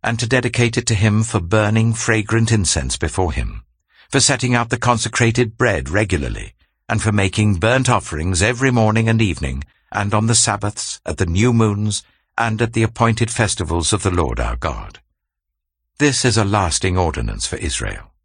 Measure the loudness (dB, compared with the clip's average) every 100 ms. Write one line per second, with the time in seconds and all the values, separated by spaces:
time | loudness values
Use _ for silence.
0 | -2 -2 0 0 0 2 2 2 0 2
1 | 4 2 2 -2 2 2 4 2 2 0
2 | 0 0 2 0 2 2 2 -2 -2 -4
3 | -4 -2 -2 -2 -6 -8 -16 _ _ _
4 | _ 0 2 0 0 0 0 -2 0 0
5 | 0 0 2 2 0 2 0 0 -2 -2
6 | 0 -2 -2 -8 -12 _ _ _ _ -4
7 | 0 0 0 2 0 2 2 2 2 0
8 | -2 -6 -4 0 0 2 2 4 4 2
9 | 2 2 2 0 -4 -6 -10 _ _ -6
10 | -2 0 2 2 2 0 -4 -6 -10 -10
11 | -8 -4 -2 2 4 4 2 2 -2 -4
12 | -8 _ _ -4 -2 0 -2 0 -2 2
13 | 2 2 -2 0 0 0 -2 -2 0 0
14 | 0 0 -2 -2 -4 -2 -6 -6 -12 -20
15 | _ _ _ _ _ _ _ _ _ _
16 | 0 2 2 2 2 2 0 0 0 0
17 | 0 -2 -6 -6 -8 -6 -6 -6 -6 -10
18 | -16 _